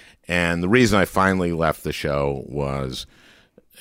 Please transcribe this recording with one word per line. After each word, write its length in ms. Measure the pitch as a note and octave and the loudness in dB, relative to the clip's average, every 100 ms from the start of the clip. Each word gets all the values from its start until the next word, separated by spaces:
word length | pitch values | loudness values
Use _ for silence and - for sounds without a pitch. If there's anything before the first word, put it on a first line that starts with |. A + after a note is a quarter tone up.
| - _ - | -20 _ -4
And 360 | F2 E2+ E2+ | 0 0 0
the 60 | F2+ | 2
reason 280 | B2 A#2 G2+ | 4 4 4
I 60 | |
finally 480 | F2+ - F#2+ F#2+ F2 | 2 2 2 2 0
left 320 | E2 D#2+ - | 0 0 -2
the 80 | D#2+ | -4
show 520 | - D2+ C#2+ C#2+ C#2 C2+ | -6 -2 -2 -2 -4 -8
was 600 | C#2 C#2 C2+ C2+ C2 - _ - _ _ _ _ - | -6 -4 -4 -6 -8 -12 _ -20 _ _ _ _ -10